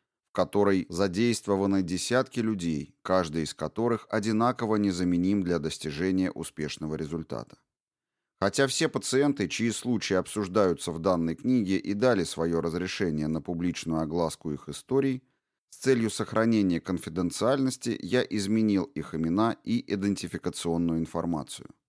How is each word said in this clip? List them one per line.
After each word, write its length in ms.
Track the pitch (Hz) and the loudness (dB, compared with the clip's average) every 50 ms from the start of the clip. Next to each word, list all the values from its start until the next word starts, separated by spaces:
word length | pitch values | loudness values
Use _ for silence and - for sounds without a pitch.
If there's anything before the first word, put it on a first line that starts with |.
| _ _ _ _ _ _ | _ _ _ _ _ _
в 20 | - | -2
которой 520 | - 92 - - 104 101 101 98 92 - - | -2 0 2 2 2 4 4 4 2 0 -2
задействованы 920 | 87 87 101 95 85 98 117 120 113 - - 101 101 95 98 98 98 95 | 0 0 0 2 2 2 2 2 2 0 0 0 0 2 2 2 2 2
десятки 600 | 92 82 90 90 - - 120 127 127 - - 123 | 2 0 -2 -4 -2 0 0 0 0 0 -2 -2
людей, 520 | 110 113 110 95 87 85 78 71 73 - _ _ - | -2 -2 -2 -2 -2 -2 -2 -2 -4 -8 _ _ -2
каждый 400 | - 92 92 87 78 76 82 78 | 0 2 2 2 2 -2 -4 -4
из 100 | - - | -4 -4
которых 520 | - 87 80 - 107 117 - - - - - | -6 -8 -6 -4 -2 -2 0 0 -2 -2 -2
одинаково 640 | - 110 101 113 107 107 117 123 123 - 120 107 110 | -2 -2 0 0 2 2 2 2 0 0 0 0 2
незаменим 680 | 107 104 101 90 87 92 87 87 87 90 95 101 101 90 | 2 2 2 2 2 0 2 2 2 2 2 2 2 2
для 160 | 87 87 80 | 0 0 0
достижения 680 | 71 78 - - - 78 71 73 90 95 95 95 92 90 | -2 -4 -6 -6 -8 -8 -4 -2 -2 0 0 0 0 -2
успешного 680 | - - 82 - - - 76 73 - - 78 76 78 | -2 -6 -10 -10 -8 -8 -6 -6 -6 -8 -6 -6 -6
результата. 600 | 78 80 71 80 82 78 - - 57 57 - - - _ _ _ _ _ _ _ _ _ _ _ _ _ _ _ _ | -6 -6 -6 -6 -8 -8 -8 -10 -10 -10 -12 -18 -20 _ _ _ _ _ _ _ _ _ _ _ _ _ _ _ _
Хотя 260 | 98 101 - - 139 131 | 0 2 4 4 2 2
все 220 | - - 165 156 | 4 2 0 0
пациенты, 580 | - 143 - - 123 131 147 147 139 - 101 82 | 0 -2 -2 2 4 4 4 4 4 2 0 -2
чьи 240 | - - 113 117 | 0 0 0 0
случаи 440 | 104 - - 120 120 107 - - 98 | -2 -2 -2 0 0 0 0 2 2
обсуждаются 760 | 92 87 - - 107 101 90 90 110 101 90 85 - - 90 | 0 0 0 -4 -4 -4 0 2 4 4 4 4 0 -2 -6
в 80 | 80 82 | -6 -2
данной 360 | 82 95 92 85 82 82 80 | 2 2 2 2 2 0 -2
книге, 420 | - - 123 127 123 101 90 95 - | -2 0 0 2 2 2 2 0 0
и 160 | - - 101 | 0 -2 -2
дали 320 | 104 123 127 117 98 82 | 2 2 4 4 4 2
свое 340 | - - 82 82 85 85 82 | -2 -2 -2 0 0 0 0
разрешение 680 | 76 85 80 87 92 92 - - 101 85 76 76 78 78 | 0 -2 -2 -2 -4 -4 -4 -2 -2 0 0 0 -2 -2
на 120 | 80 78 | -2 -2
публичную 600 | 71 - 87 82 90 90 80 - - 82 80 78 | -4 -4 -4 -2 -2 -2 -2 -4 -4 -4 -2 -2
огласку 500 | 80 73 80 87 85 78 - - - 80 | -2 -2 0 0 0 -2 -2 -6 -8 -8
их 160 | 73 71 - - | -8 -8 -8 -12
историй – 560 | 71 - - - 127 139 135 135 131 127 - _ _ _ _ _ _ _ _ _ | -14 -14 -6 -2 0 0 2 0 -2 -4 -8 _ _ _ _ _ _ _ _ _
с 80 | - - | -18 -2
целью 340 | - 131 131 117 113 107 | 2 2 4 4 2 0
сохранения 680 | - - 107 - 110 110 113 117 113 107 101 92 85 80 | -2 -4 -6 -2 0 2 2 4 4 4 4 4 2 0
конфиденциальности 1160 | - - 92 82 - 85 78 90 90 85 - - 107 120 139 135 131 131 123 - - 120 113 - | -2 -4 -4 -4 -6 -6 -4 -2 -2 -2 -2 0 0 2 2 2 0 -2 -2 -4 -4 -4 -4 -4
я 220 | - 90 123 123 | -4 -2 0 0
изменил 600 | - - 92 107 98 98 110 113 110 107 101 95 85 | 0 0 -2 -4 0 0 2 2 4 4 4 2 2
их 320 | - - 78 78 - 80 | 0 -4 -8 -8 -6 -4
имена 420 | 78 80 82 87 101 113 117 - - _ | -2 -2 0 2 2 2 2 0 -4 _
и 200 | - 113 120 - - 101 | -2 -2 -2 -2 -2 -2
идентификационную 1080 | 98 98 101 98 - - 85 - 82 - 87 82 - - 85 82 85 85 85 82 82 | 0 0 0 0 -2 -4 -6 -8 -6 -6 -6 -6 -4 -2 -2 0 2 2 2 0 0
информацию. 680 | 80 80 - 85 87 85 82 73 64 - - - - - - _ _ | -2 -2 -4 -4 -2 -2 -4 -4 -6 -8 -12 -16 -16 -18 -20 _ _